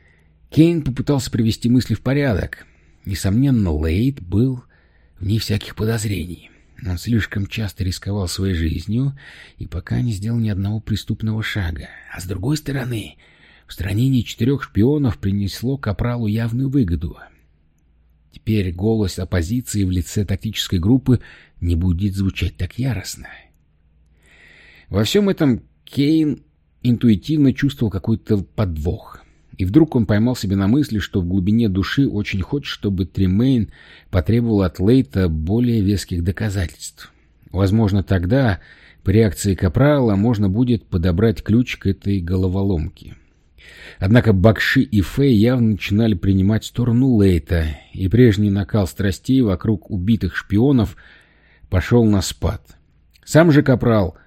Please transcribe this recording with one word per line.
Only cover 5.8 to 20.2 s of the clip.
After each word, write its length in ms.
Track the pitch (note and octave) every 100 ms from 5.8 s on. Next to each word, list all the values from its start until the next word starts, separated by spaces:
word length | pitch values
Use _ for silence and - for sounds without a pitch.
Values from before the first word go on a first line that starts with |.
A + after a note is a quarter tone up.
| G#2+ A2+ G#2+ F#2+ E2+ D#2+ - _ _ -
Он 140 | F#2 F2
слишком 480 | A2 A#2 - G#2 G2+
часто 380 | - G#2 -
рисковал 420 | F#2 - G2+ G2+ F2
своей 260 | - G2
жизнью 640 | E2+ E2 E2 G2 A#2 C#3 C#3 - - - -
и 80 | F#2+
пока 340 | E2+ - A#2+
не 120 | B2
сделал 260 | G2 G#2+ A#2
ни 100 | A2
одного 320 | G2 G2 A2
преступного 600 | - G#2 - G#2+ A2 A2
шага. 460 | G#2+ G#2+ F2 D#2 - - -
А 80 | -
с 40 |
другой 320 | F#2 F#2 A#2 D3+
стороны... 600 | C#3 C3+ B2 A2+ F#2+ - _ _ _ _ -
Устранение 540 | - F#2 G2+ C3+ B2+
четырёх 400 | - - A2+ C#3
шпионов 560 | - G2 A#2+ D3+ C3 -
принесло 580 | G2+ G2+ G2 - A#2+ C#3
Капралу 500 | G#2+ G2 A#2+ A#2+ A2
явную 420 | A2+ A#2 A#2+ C3+
выгоду. 500 | C#3 F#2 E2 D#2+ - - _ _ _ _ _ _ _ _ _ _
Теперь 400 | - - G#2+ F#2
голос 460 | F2 G#2+ A2+ G2 -
оппозиции 640 | F2+ F2+ E2 B2 - G#2
в 60 | F#2
лице 340 | F#2 - G#2+